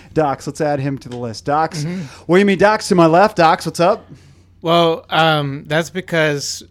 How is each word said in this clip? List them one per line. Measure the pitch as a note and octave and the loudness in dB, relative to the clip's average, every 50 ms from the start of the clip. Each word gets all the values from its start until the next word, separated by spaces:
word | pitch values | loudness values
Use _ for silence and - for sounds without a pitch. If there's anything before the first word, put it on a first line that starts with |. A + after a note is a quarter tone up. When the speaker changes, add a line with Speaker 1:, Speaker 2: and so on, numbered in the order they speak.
| - - - | -20 -6 -2
Speaker 1:
Docs, | D#3 D#3 C#3 C3+ C3 - D3+ | -2 0 0 -2 -4 -8 -12
let's | C#3 - | -8 -4
add | E3 D3 D3 C3+ | -4 -2 -2 -2
him | C3 C#3+ C3+ B2 | -4 -6 -6 -8
to | - B2 | -10 -14
the | B2 B2 | -12 -10
list. | B2 A#2 G#2+ - - | -10 -10 -12 -10 -6
Docs, | C#3+ C#3+ D3+ D#3+ D#3+ - D#3 D3 | -4 -2 -2 -2 -2 -4 -8 -8
Speaker 2:
Mm-hmm. | E3 F3+ F#3+ D#3+ C3 - - - | -6 -8 -8 -10 -12 -16 -16 -4
Speaker 1:
what | - E3+ F#3 | 0 2 2
do | |
you | G3+ | 4
mean, | G3 G3 E3 | 2 2 2
Docs? | F#3+ G#3 G#3+ G#3+ - - | 2 2 2 0 -2 0
To | G3+ | 4
my | F3+ E3 | 4 4
left, | D#3+ D#3+ F3 G3 - - - | 6 6 6 4 4 2 2
Docs, | E3+ D#3+ F3+ F3+ - | 2 4 2 2 -2
what's | D#3+ - - | -8 -4 0
up? | E3+ F3+ A3+ - - - - - - - _ _ _ _ _ _ | 0 0 0 0 -6 -14 -20 -20 -20 -20 _ _ _ _ _ _
Speaker 2:
Well, | - D#3+ E3+ E3+ E3+ E3 E3 E3 - - | -4 0 2 2 2 2 0 -4 -6 -2
um, | F#3 D#3+ D#3+ D#3+ D#3 D3+ D3 C#3 C3+ C#3+ - D3 | 0 2 2 2 2 0 -2 -4 -8 -10 -8 -4
that's | D3 D#3+ E3 C#3+ | -4 -4 -4 -4
because | - F#3 - - E3+ E3 D#3 D3+ D3 C#3+ C3+ - - - - - | -8 -12 -10 -4 -2 0 0 0 -2 -4 -6 -8 -12 -12 -14 -20